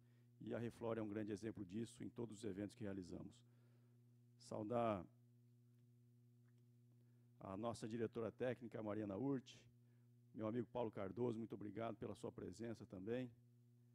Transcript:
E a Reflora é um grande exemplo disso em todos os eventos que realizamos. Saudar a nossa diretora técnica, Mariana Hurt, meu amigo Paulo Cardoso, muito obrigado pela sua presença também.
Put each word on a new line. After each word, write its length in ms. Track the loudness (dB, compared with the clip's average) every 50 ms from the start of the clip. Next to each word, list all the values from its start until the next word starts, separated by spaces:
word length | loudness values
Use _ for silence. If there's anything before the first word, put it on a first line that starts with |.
| -16 -20 -20 -20 -20 -20 -14 -8
E 120 | -4 -2 0
a 60 | 0
Reflora 400 | 0 0 -2 0 2 2 2 2
é 40 | 2
um 60 | 2
grande 220 | 2 0 2 2
exemplo 340 | 0 0 0 -2 -2 -4 -4
disso 380 | -2 -2 -2 -2 -2 -4 -6 -8
em 60 | -6
todos 280 | -4 -4 -4 -4 -4
os 60 | -4 -4
eventos 320 | -2 0 0 -2 -2 -2
que 80 | -4 -4
realizamos. 640 | -2 -2 -2 -4 -4 -6 -6 -8 -8 -12 -14 -20 -20 -20 -20 -20 -20 -20 -20 -20 -20 -20 -20 -20 -20 -20 -20 -20 -20 -20
Saudar 680 | -16 -8 -4 -2 -2 0 2 4 6 6 6 4 4 0 -4 -12 -20 -20 -20 -20 -20 -20 -20 -20 -20 -20 -20 -20 -20 -20 -20 -20 -20 -20 -20 -20 -20 -20 -20 -20 -20 -20 -20 -20 -20 -20 -20 -20 -20 -20 -20 -20 -20 -20 -20 -20 -20 -20 -20 -12 -8
a 140 | -6 -4 -2
nossa 320 | 2 2 2 2 0 -2
diretora 440 | -2 0 2 2 2 2 0 -2 -2
técnica, 500 | 0 2 2 2 2 0 -2 -6 -4 -2
Mariana 340 | 0 0 2 2 2 0 2
Hurt, 420 | 2 4 4 4 2 0 -4 -10 -16 -18 -20 -20 -20 -20 -20 -20 -20 -20 -20 -20 -20 -20 -10 -4
meu 140 | 0 2
amigo 200 | 2 4 2 2 2
Paulo 180 | 2 2 2 2
Cardoso, 480 | 2 0 -2 0 2 4 4 4 4
muito 160 | 2 -2 -4 -4
obrigado 420 | -4 -4 -4 -2 -2 -2 -2 -2
pela 180 | -2 -4 -4 -4
sua 160 | -4 -4 -4
presença 520 | -4 -4 -6 -6 -4 -4 -4 -4 -4 -6 -8
também. 440 | -8 -8 -4 0 0 2 2 0 -2 -6 -12 -20 -20 -20 -20 -20 -20 -20 -20 -20 -20 -20